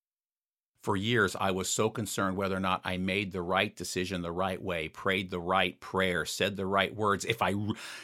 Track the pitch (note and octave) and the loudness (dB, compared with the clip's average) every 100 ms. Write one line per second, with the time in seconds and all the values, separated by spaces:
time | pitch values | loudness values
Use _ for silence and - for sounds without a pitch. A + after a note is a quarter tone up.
0 | _ _ _ _ _ _ _ _ - G2+ | _ _ _ _ _ _ _ _ -2 0
1 | G#2+ A#2+ G2 - G2 F#2 F#2 - A2 A2 | 2 4 4 2 0 0 -2 0 0 0
2 | A2 - G2 F#2 G2 F#2+ F#2+ F#2 F#2 F#2 | -4 0 0 2 0 0 2 0 0 -2
3 | F#2 F#2+ G#2 F2+ F2 F#2 G#2+ - F2+ F#2 | 0 0 -2 -4 0 2 2 -2 -6 -2
4 | F#2 F#2 E2+ E2+ F#2+ F#2 F#2+ F2 D#2+ - | -2 -2 -4 -2 -2 -2 -4 -4 -4 -4
5 | G2+ F#2+ F#2+ F#2 E2+ F#2 F#2 - - F#2+ | 0 0 0 -4 2 2 2 -2 -4 0
6 | F#2+ F2 D#2 - F#2+ G2 F#2+ G2 F#2+ G#2 | 2 2 -2 0 0 0 0 2 2 2
7 | G#2+ F#3 - - F#2 G2+ G#2 G2+ - - | 2 2 0 0 0 0 -2 -4 -6 -14